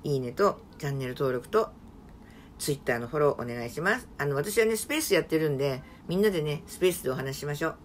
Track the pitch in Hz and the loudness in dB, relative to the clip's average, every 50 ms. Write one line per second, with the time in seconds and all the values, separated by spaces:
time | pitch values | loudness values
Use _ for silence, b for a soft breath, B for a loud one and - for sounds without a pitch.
0 | - 151 143 135 127 120 - - 202 196 - - - - - - - 143 139 139 | 0 0 0 0 -2 -4 0 2 2 2 2 0 -14 -20 -14 -8 -6 -4 -4 -4
1 | 131 127 123 - 143 131 127 123 - - - 214 214 - - - - - - - | -4 -6 -4 -2 -2 0 0 -2 -4 0 0 0 0 0 -6 -18 -20 -20 -20 -20
2 | - - - - B B B B B B B B - - 143 135 - - 123 117 | -20 -20 -20 -20 B B B B B B B B -4 -4 -4 -2 0 -2 -2 -2
3 | 120 120 160 151 147 147 - - 123 120 120 120 117 123 - - 160 190 226 254 | -2 -4 0 4 4 4 4 2 -4 -6 -6 -6 -6 -6 -6 -2 0 0 0 0
4 | - - - - 147 143 143 139 147 214 202 220 220 220 226 214 - - 285 311 | -4 -12 -6 -4 -2 0 0 0 -2 0 2 4 4 4 2 0 -2 -2 -2 -2
5 | 311 - 196 165 156 - 160 160 156 151 143 131 139 143 131 131 B B B B | 2 4 2 2 2 2 0 2 2 2 2 2 0 0 0 -2 B B B B
6 | B - 170 190 208 214 190 165 151 151 147 160 - - - - 180 185 175 - | B -4 0 2 4 4 4 2 -2 -2 -4 -4 -6 -12 -4 2 2 2 2 2
7 | - 127 131 131 131 135 135 - - 147 147 147 165 160 - - - | -4 -4 -4 -2 -4 -6 -6 -6 -6 -6 -4 -2 -2 -4 -4 -6 -16